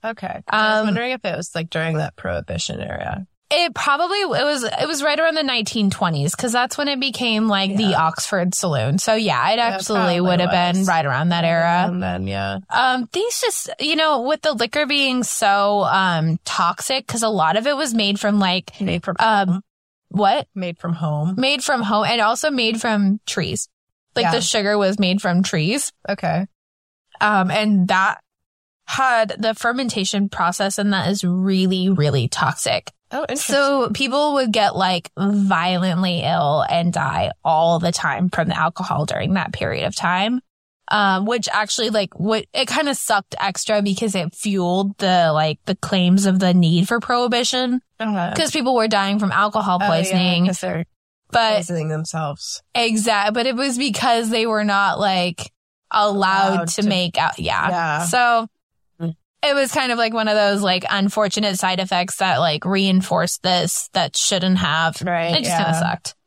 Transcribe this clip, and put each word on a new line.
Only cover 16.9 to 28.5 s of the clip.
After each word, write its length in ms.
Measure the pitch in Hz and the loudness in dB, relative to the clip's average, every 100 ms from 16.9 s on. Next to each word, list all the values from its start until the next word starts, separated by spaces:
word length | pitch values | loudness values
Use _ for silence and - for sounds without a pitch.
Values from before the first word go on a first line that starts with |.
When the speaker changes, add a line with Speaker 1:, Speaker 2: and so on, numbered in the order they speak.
| 262 - | -4 -4
Speaker 2:
'cause 160 | 226 | -2
a 80 | 220 | -2
lot 260 | 208 160 185 | 2 2 2
of 100 | 240 | 0
it 80 | |
was 200 | 277 294 | -2 0
made 260 | 226 202 202 | 0 0 0
from, 180 | 214 208 | 0 2
like, 400 | 190 180 - - | 2 0 -4 -8
Speaker 1:
Made 200 | 190 170 | -4 -2
from 140 | 180 180 | -4 0
Speaker 2:
um, 300 | 226 208 190 | 2 4 2
Speaker 1:
home. 140 | 180 - _ _ _ _ | -2 -4 _ _ _ _
Speaker 2:
what? 360 | - 202 269 - | 0 2 2 -2
Speaker 1:
Made 240 | - 180 170 | -8 -8 -6
from 140 | 175 | -6
home. 420 | 165 160 151 156 190 | -4 -2 -2 -2 0
Speaker 2:
Made 260 | 262 285 | 0 0
from 160 | 254 262 | -2 -2
home 240 | 208 214 | 0 0
and 160 | 202 233 | 2 2
also 300 | 214 254 311 | 2 2 -2
made 320 | 269 226 226 | 0 0 0
from 360 | 233 214 196 208 - | 0 2 2 0 -2
trees. 440 | - 156 - - _ _ _ _ | -4 -4 -4 -8 _ _ _ _
Like, 100 | - | -2
Speaker 1:
Yeah. 80 | 185 | 0
Speaker 2:
the 100 | - | 0
sugar 340 | 175 226 202 208 | 0 0 2 2
was 220 | 196 202 | 2 2
made 240 | 185 190 | 0 0
from 200 | 190 175 | 0 0
trees. 480 | 190 175 156 262 - _ - | 0 0 0 -2 -4 _ -8
Speaker 1:
Okay. 400 | 196 170 160 190 _ _ _ _ _ _ - | -4 -2 -2 -4 _ _ _ _ _ _ -2
Speaker 2:
Um, 280 | 208 208 185 | 2 2 2
and 380 | 175 214 202 180 | 0 2 2 2
that 320 | 185 196 - _ _ _ | 2 2 -2 _ _ _